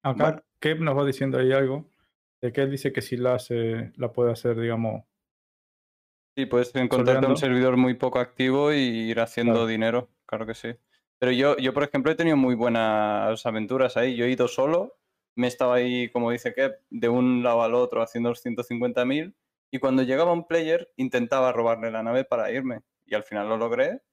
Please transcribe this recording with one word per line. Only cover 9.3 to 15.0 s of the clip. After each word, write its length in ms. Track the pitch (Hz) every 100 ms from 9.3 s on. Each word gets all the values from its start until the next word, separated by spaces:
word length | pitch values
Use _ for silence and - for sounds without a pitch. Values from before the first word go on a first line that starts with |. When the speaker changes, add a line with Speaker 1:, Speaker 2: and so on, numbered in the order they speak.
| - 120
Speaker 1:
Claro. 140 | 117 113
Speaker 2:
dinero, 420 | 110 113 120 123 _ -
claro 180 | 110
que 80 | 110
sí. 160 | 113 117 120 _ _ _ _
Pero 120 | 127
yo, 260 | 123 143 143
yo, 160 | 131
por 80 | 131
ejemplo, 300 | 143 139 135
he 40 |
tenido 220 | 160 165 147
muy 160 | 127
buenas 920 | 120 120 113 110 107 107 104 104 113 123
aventuras 500 | 110 104 131 127 120
ahí. 180 | 123
Yo 100 | 120
he 40 | 120
ido 180 | 127 123
solo, 520 | - 139 170 214 _